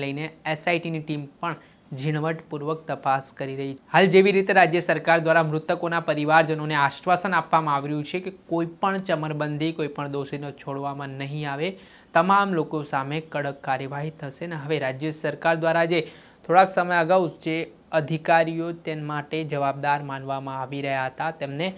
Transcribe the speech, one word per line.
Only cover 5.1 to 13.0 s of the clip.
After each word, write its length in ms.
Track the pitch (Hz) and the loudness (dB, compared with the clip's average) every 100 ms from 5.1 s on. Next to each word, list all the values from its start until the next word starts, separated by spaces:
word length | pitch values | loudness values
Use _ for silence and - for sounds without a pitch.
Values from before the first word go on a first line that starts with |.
| 165 160 | 2 4
દ્વારા 240 | 165 160 | 4 4
મૃતકોના 580 | 156 156 175 170 170 165 | 0 -2 -2 0 -2 0
પરિવારજનોને 680 | 151 147 156 156 156 151 151 | -2 4 4 4 0 0 2
આશ્વાસન 580 | 139 - - 180 196 175 | 2 0 0 2 2 0
આપવામાં 400 | 156 165 156 143 | 2 2 2 0
આવી 160 | 143 | -2
રહ્યું 160 | 151 147 | -6 -4
છે 120 | 180 | -6
કે 100 | 190 185 - | -8 -14 -6
કોઈ 200 | 170 170 170 | -4 -4 -2
પણ 260 | 196 190 190 | -2 -2 -2
ચમરબંધી, 680 | 160 156 147 151 147 160 165 | -2 -2 -4 -4 -2 -4 -2
કોઈ 140 | 147 147 | -6 -6
પણ 180 | 143 139 | -6 -6
દોષીને 340 | 139 143 143 139 | -6 -8 -10 -12
છોડવામાં 500 | - 139 139 139 139 135 | -10 -8 -6 -8 -10 -10
નહીં 240 | 139 151 147 | -8 -6 -6
આવે, 180 | 139 170 190 - - - 165 | -4 -6 -6 -18 -20 0 2
તમામ 400 | 180 196 196 175 | 6 4 4 0
લોકો 240 | 156 156 143 | -2 -4 -4
સામે 300 | 143 | -4